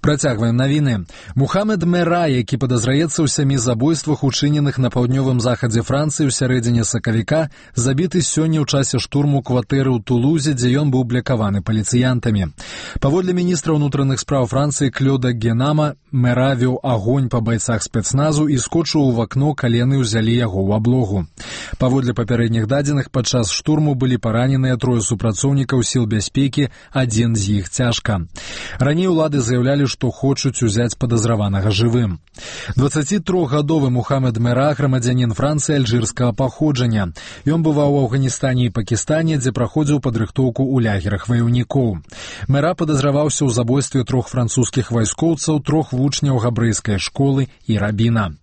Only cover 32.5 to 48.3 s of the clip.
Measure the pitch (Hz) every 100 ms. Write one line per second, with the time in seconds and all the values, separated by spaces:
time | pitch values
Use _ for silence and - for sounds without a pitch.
32.5 | - - - 139 156 143 208 180 180 151
33.5 | 147 147 160 135 123 113 135 131 113 120
34.5 | 123 143 143 135 131 120 127 120 107 139
35.5 | 151 - 143 123 120 113 - 123 107 131
36.5 | - 156 131 123 110 90 - - - -
37.5 | 165 156 147 147 143 127 135 131 - 135
38.5 | 127 123 117 104 113 - 156 165 151 127
39.5 | 117 117 156 147 147 131 110 107 - 131
40.5 | 117 135 131 113 98 90 98 - 120 117
41.5 | 123 117 143 120 87 - - - - -
42.5 | 139 151 139 160 147 143 139 151 - 139
43.5 | 117 117 135 - 135 120 131 - 127 117
44.5 | - 117 - 113 117 107 - 165 160 -
45.5 | 151 - 156 - 127 139 - 143 127 117
46.5 | 110 117 104 - 98 - - 139 135 135
47.5 | - - 107 104 104 117 117 95